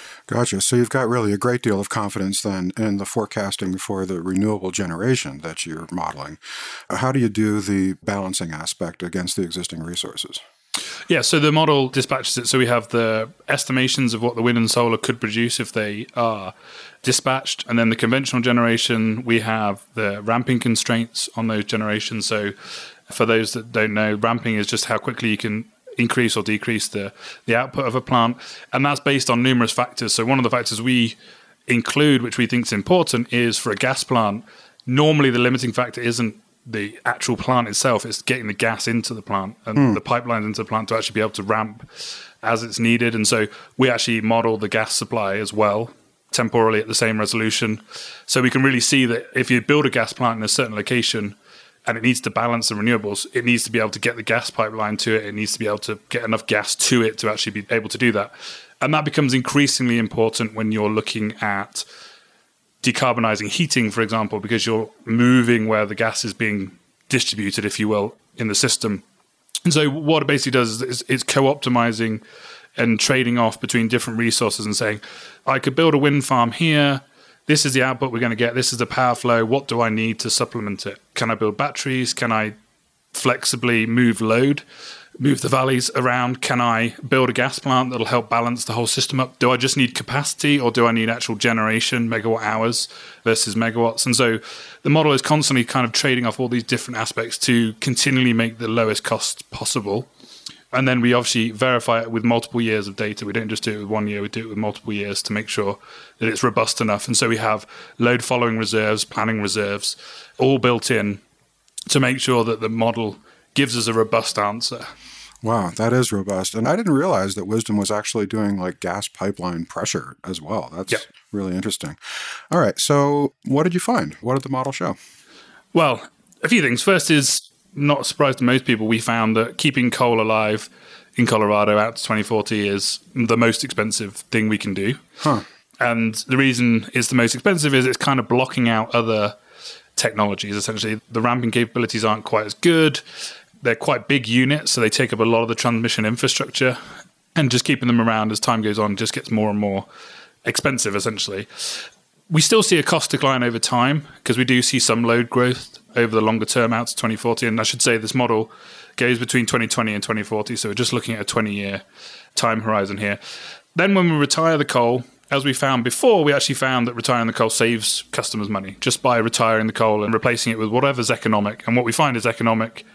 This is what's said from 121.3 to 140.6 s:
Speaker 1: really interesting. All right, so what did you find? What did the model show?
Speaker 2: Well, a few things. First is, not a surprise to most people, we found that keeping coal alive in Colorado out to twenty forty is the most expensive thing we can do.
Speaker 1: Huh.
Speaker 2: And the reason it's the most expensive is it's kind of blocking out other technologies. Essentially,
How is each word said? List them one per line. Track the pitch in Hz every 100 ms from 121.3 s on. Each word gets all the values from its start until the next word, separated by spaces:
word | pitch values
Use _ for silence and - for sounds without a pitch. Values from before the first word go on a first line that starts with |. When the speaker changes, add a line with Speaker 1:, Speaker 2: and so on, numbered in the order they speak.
Speaker 1:
really | 101 98
interesting. | 90 107 - - 151 - - - - -
All | 170
right, | 123 -
so | - 143 143 147 143 _
what | - 135
did | 170
you | 175
find? | - 240 - -
What | 113
did | 135
the | 131
model | 131 131
show? | - 90 - - - - - - - _
Speaker 2:
Well, | 165 151 117 - _ _ _
a | 254
few | 233
things. | 139 123
First | - 185 -
is, | 151 135 - - _ _ -
not | 143 139
a |
surprise | - - 143 131
to |
most | 123 127
people, | - 113 110
we | 113
found | 113 117 110 110
that | 117 -
keeping | 156 127 123
coal | - 123 113
alive | 110 110 107 107 - - - - - -
in | 117
Colorado | 110 104 104 104 104
out | 110 117
to |
twenty | - 110
forty | 104 110 104 107 101
is | 101 - - _ -
the | 113 117
most | 117 110
expensive | 135 - 110 - 104 - -
thing | 113 107
we | 107
can | -
do. | 95 98 135 _ -
Speaker 1:
Huh. | 156 120 87 - _ -
Speaker 2:
And | 123 117 113 110 -
the | 127
reason | 135 120 123 113 110
it's | - 120
the | 123
most | 117
expensive | 120 202 180 151
is | 135
it's | 127 120
kind | - 135
of | 110
blocking | 123 127 - 117
out | 113 113
other | 120 113 110 104 - _ - - - _ -
technologies. | 117 107 104 98 104
Essentially, | 101